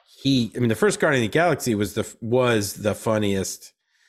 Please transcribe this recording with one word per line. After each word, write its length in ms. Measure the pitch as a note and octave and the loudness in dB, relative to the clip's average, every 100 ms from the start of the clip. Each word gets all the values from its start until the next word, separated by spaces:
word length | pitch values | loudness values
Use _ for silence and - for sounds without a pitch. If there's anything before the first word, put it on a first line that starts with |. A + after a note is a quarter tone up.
| _ - | _ -6
he, 300 | C#3 C3 A2 | 0 0 0
I 60 | B2 | -2
mean, 80 | A#2+ | 0
the 60 | A2 | 2
first 240 | G#3 - | 0 2
Guardian 240 | E3+ C3 | 0 2
of 60 | G#2+ | 0
the 60 | D3+ | 2
Galaxy 380 | F3 C#3+ B2+ | 2 0 0
was 200 | G#2 G#2 | 0 0
the 80 | - | -2
f-, 140 | G2+ - | -6 -6
was 540 | A2+ B2 B2 A2+ G2 | -2 2 4 2 0
the 200 | - G2+ | -4 -4
funniest 800 | G2 A#2 G#2+ G#2 G2 F2+ - - _ _ _ | -2 -2 0 0 -2 -4 -8 -18 _ _ _